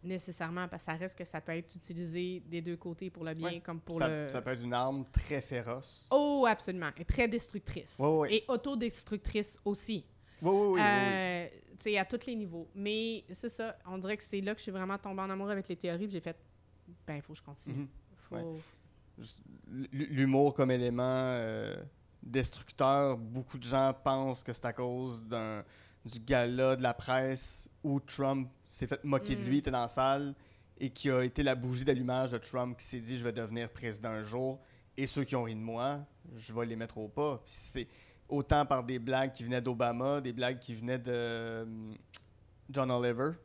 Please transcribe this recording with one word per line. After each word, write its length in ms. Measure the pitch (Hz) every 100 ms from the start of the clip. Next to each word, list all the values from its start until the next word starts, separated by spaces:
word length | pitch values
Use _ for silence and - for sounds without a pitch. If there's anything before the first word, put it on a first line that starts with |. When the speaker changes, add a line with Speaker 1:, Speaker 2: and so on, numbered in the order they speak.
Speaker 1:
nécessairement, 640 | 170 185 175 170 165 175 180
parce 160 | 170
que 80 | -
ça 60 | 160
reste 200 | 185 -
que 80 | 175
ça 160 | 160
peut 100 | -
être 200 | 165 170 180
utilisé 640 | - 170 175 170 180 185 151
des 160 | 170
deux 160 | 170 170
côtés, 320 | 180 165 185
pour 140 | 175 165
le 80 |
bien 140 | 160 165
Speaker 2:
Ouais. 100 | 170
Speaker 1:
comme 180 | 175 165
pour 160 | - 165
Speaker 2:
Ça, 80 | 156
Speaker 1:
le 200 | 156 147
Speaker 2:
ça 120 | 131
peut 100 | 127
être 120 | 127
une 100 | 120
arme 320 | 123 131 139 127
très 300 | - - 147
féroce. 680 | - 127 117 123 - - -
Speaker 1:
Oh, 340 | 262 294 285 247
absolument. 420 | 214 - 185 160 143
Et 60 | 170
très 220 | - 233
destructrice. 720 | 233 - 208 - 185 - -
Speaker 2:
Ouais, 60 | 143
ouais, 100 | 160
ouais. 160 | 147 220
Speaker 1:
Et 100 | -
autodestructrice 1080 | 240 254 277 233 - - 214 - 214 208 - -
aussi. 400 | 202 - 214 - - - -
Speaker 2:
Oui, 80 | 165
oui, 60 | 196
oui, 120 | 208
oui, 60 | 185
oui. 60 |
Speaker 1:
Euh, 680 | 208 202 196 190 185 175 170 - -
tu 200 | 196 226
sais, 60 | 208
à 80 | 190
tous 200 | 240 -
les 80 | 233
niveaux. 340 | 202 165 165 196
Mais 500 | 202 214 226 226 -
c'est 180 | 180 240
ça, 280 | - 226 - -
on 120 | 185
dirait 180 | 185 208
que 80 |
c'est 160 | - 202
là 140 | 196
que 60 | 214
je 40 |
suis 80 | -
vraiment 260 | 190 185 196
tombée 240 | 202 190
en 80 | 190
amour 200 | 190 196
avec 180 | 202 190
les 80 | 175
théories, 300 | 180 170 208
puis 80 |
j'ai 80 | 190
fait, 160 | 165 165 - - _ _ - 175 -
Ben, 160 | 147
faut 120 | -
que 60 | 156
je 40 |
continue. 320 | - 139 - 131
Speaker 2:
Mhm. 120 | 139 - - - -
Speaker 1:
Faut 60 | -
Speaker 2:
Ouais. 80 | 170 160 156 - - - - -
Juste 200 | 113 - - - -
l-, 180 | 127 135
l'humour 600 | 135 147 139 135 135 143
comme 180 | 139 131
élément, 320 | 127 123 120
euh, 720 | 127 131 131 123 113 110 107 95 - - - -
destructeur, 960 | - 123 123 - - - 131 139 139 123
beaucoup 400 | 110 120 123 135
de 60 |
gens 300 | 120 135 135 131
pensent 400 | - 135 135 123
que 100 | -
c'est 100 | 117 123
à 60 |
cause 520 | 117 123 123 127 117 110
d'un, 380 | 117 110 107 - - - - 117
du 140 | 113
gala 560 | 113 135 120 123 131 131
de 40 |
la 100 | 127
presse 760 | 117 - 127 131 131 - - - -
où 160 | - 139
Trump 500 | - - 135 139 127 - _
s'est 200 | - 127
fait 160 | 139
moquer 320 | 147 139 104 131
de 60 |
lui, 140 | 117 139
Speaker 1:
Mm. 20 |
Speaker 2:
était 120 | 139
dans 100 | 127
la 60 | 117
salle, 440 | - 135 139 143 139 - - - -
et 100 | 135
qui 200 | - 139
a 120 | 127
été 200 | 127 135
la 120 | 143 131
bougie 280 | 127 123
d'allumage 480 | 135 135 127 127 131
de 60 | 117
Trump 400 | - 131 123 120
qui 80 | -
s'est 140 | 127
dit, « 180 | 113 127
Je 60 |
vais 100 | 120
devenir 360 | 117 113 113 117
président 400 | - 120 104 113
un 140 | 110
jour, 380 | 107 117 131 135 - - - -
et 100 | 135
ceux 160 | - 131
qui 100 | 131
ont 80 |
ri 120 | 117 110
de 40 |
moi, 400 | 113 113 127 143 143 - 175 117
je 160 | 110
vais 120 | 113 117
les 100 | 113
mettre 200 | 113 -
au 120 | 107
pas. » 280 | 127 147 123 -
Puis 80 | -
c'est 300 | - 135 117 - - - -
autant 360 | 143 135 147 143
par 180 | 135 120
des 140 | 127
blagues 340 | 117 131 135
qui 100 | -
venaient 180 | 120 123
d'Obama, 600 | 120 120 120 117 131 143
des 100 | 127
blagues 280 | 117 123 127
qui 140 | 123 113
venaient 240 | 120 127
de, 120 | 120
euh, 540 | 120 117 117 113 113 113 110 110 107 - - - - - - -
John 200 | 135 131
Oliver 400 | 123 123 120 139 170